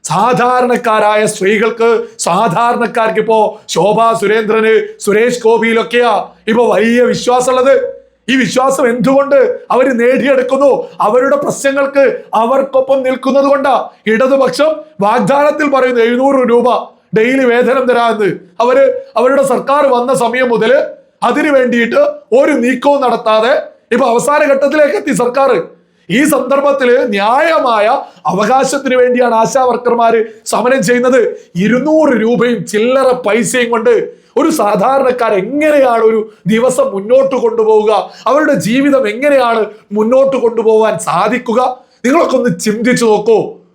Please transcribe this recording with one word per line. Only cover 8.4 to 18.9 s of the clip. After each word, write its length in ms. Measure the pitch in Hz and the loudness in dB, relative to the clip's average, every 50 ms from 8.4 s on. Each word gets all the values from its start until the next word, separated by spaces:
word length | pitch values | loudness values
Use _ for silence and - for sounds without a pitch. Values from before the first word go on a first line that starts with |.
| 240 190 - 254 254 269 269 320 285 240 | 0 0 0 0 0 0 0 0 0 -2
എന്തുകൊണ്ട് 680 | 233 254 196 262 269 277 277 269 285 277 247 - - - - _ | 0 0 0 2 2 2 2 2 2 2 2 2 -2 -6 -6 _
അവര് 280 | 202 240 262 277 254 226 | 0 0 0 0 0 0
നേടിയെടുക്കുന്നു? 880 | 233 247 262 262 214 277 269 262 254 - 269 269 285 277 - - - - - - | 0 0 0 0 2 0 0 0 0 0 0 2 2 2 2 0 -4 -10 -6 -4
അവരുടെ 340 | 175 208 226 254 262 277 285 | -2 0 2 2 2 2 0
പ്രശ്നങ്ങൾക്ക് 840 | 277 - - - - - 277 277 277 277 269 277 277 277 240 - - - - - | 0 -2 -4 -6 -2 -2 -2 0 0 -2 0 2 2 2 2 0 -4 -10 -4 -2
അവർക്കൊപ്പം 680 | 214 226 240 269 269 269 269 - 262 262 262 269 269 254 | -2 0 2 0 -2 -2 0 0 -2 0 2 -2 0 0
നിൽക്കുന്നത് 420 | 254 262 254 254 269 254 277 277 | -2 -4 -2 -2 0 0 2 2
കൊണ്ടാ. 440 | 277 277 277 269 285 254 208 - - - _ _ | 2 0 0 2 0 0 0 -2 -6 -16 _ _
ഇടതുപക്ഷം 680 | 208 220 214 262 254 269 269 262 254 254 - 285 311 311 311 - - - - | -2 0 0 2 2 2 2 0 0 0 0 0 0 0 -4 -10 -20 -8 -4
വാഗ്ദാനത്തിൽ 680 | 202 254 - 254 202 185 277 277 294 302 294 294 302 285 | -2 0 0 0 0 0 0 2 2 0 0 -2 -2 0
പറയുന്നു 320 | 269 262 254 247 247 240 | 0 0 0 0 0 0
എഴുന്നൂറ് 480 | 226 233 240 247 262 277 277 262 247 220 | 0 0 0 0 0 0 2 2 2 2
രൂപ 240 | 233 240 233 247 240 - - - _ _ _ _ - | 2 2 2 0 -2 -2 -4 -10 _ _ _ _ -2
ഡെയിലി 280 | 214 220 247 262 269 262 | 0 0 2 0 0 2
വേതനം 400 | 240 233 240 247 226 262 277 254 | 2 2 2 2 0 0 0 0
തരാമെന്ന്. 540 | 247 240 240 240 233 220 208 214 185 147 - - - _ - | 0 0 0 0 0 0 0 -2 -2 -4 -6 -12 -20 _ -2
അവര്, 340 | 233 240 262 269 269 262 | 0 0 2 2 2 2